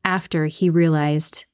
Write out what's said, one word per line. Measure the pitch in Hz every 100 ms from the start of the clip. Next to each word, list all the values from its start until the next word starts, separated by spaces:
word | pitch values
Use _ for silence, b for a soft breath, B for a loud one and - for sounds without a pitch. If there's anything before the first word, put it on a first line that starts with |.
after | 190 185 - 165 156
he | - 180
realized | 170 165 156 147 151 - - -